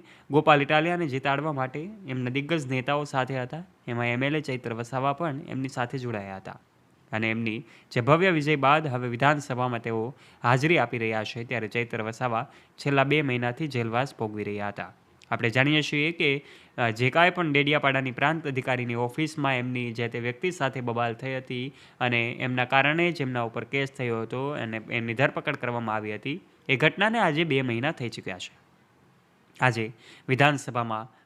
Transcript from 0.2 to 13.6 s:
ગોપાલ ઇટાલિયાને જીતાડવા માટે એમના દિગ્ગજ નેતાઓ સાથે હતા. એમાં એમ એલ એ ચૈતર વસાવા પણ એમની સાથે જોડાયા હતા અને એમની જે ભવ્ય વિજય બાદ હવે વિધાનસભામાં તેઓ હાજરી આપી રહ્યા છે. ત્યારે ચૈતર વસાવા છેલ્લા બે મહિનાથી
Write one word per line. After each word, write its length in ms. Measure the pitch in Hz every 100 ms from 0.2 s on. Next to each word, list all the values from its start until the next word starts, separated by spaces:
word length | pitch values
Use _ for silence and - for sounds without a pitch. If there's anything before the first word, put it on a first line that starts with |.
| -
ગોપાલ 300 | 143 156 147
ઇટાલિયાને 460 | 139 151 165 175 160
જીતાડવા 460 | 131 139 139 156
માટે 360 | 139 127 147 180 220 160
એમના 220 | 127 123
દિગ્ગજ 380 | 135 143 165 131
નેતાઓ 360 | 131 120 147
સાથે 380 | 147 135 127 135
હતા. 220 | 123 156 180 _ -
એમાં 200 | 120 120
એમ 160 | 120
એલ 120 | 139 156
એ 60 |
ચૈતર 320 | 143 127 117
વસાવા 400 | 113 120 131 139
પણ 260 | 139 165 135 -
એમની 180 | 131 135
સાથે 300 | 131 123 135
જોડાયા 380 | 123 110 98 95
હતા 240 | - - _ _ _ _ -
અને 200 | 110 110
એમની 320 | 113 113 110 - - _
જે 100 | 127
ભવ્ય 300 | 120 160 190
વિજય 240 | 160 143 151
બાદ 320 | 135 156 156
હવે 200 | 123 123
વિધાનસભામાં 720 | 120 139 151 - 123 123 117
તેઓ 340 | 117 113 117 - - -
હાજરી 340 | 123 123 156 165
આપી 200 | 117 123
રહ્યા 260 | 113 110
છે. 200 | 107 117
ત્યારે 240 | 117 120 107
ચૈતર 340 | 120 113 113
વસાવા 460 | 110 113 127 113 123 - _ - 143
છેલ્લા 180 | 139
બે 180 | 135 151
મહિનાથી 460 | 139 123 120 120